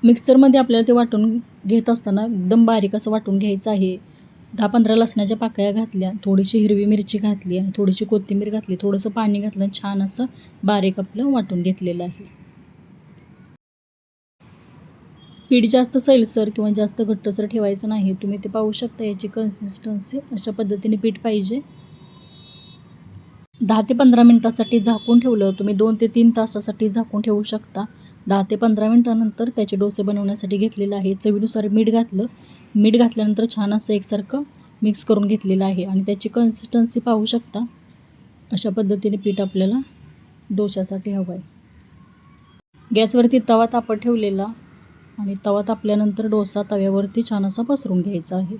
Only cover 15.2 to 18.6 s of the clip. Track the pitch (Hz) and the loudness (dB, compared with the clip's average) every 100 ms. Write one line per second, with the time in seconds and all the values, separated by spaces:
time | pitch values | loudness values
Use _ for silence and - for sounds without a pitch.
15.2 | - - - 247 226 240 247 269 247 262 | -20 -20 0 2 4 2 2 0 4 4
16.2 | 226 - 214 214 214 214 208 - 214 208 | 4 0 -2 -2 -2 0 -2 -2 -4 -2
17.2 | - 196 208 226 202 196 214 214 190 190 | -4 -6 -4 -2 -2 -2 -4 -2 -2 -2
18.2 | 196 202 208 220 | -6 -8 -6 -4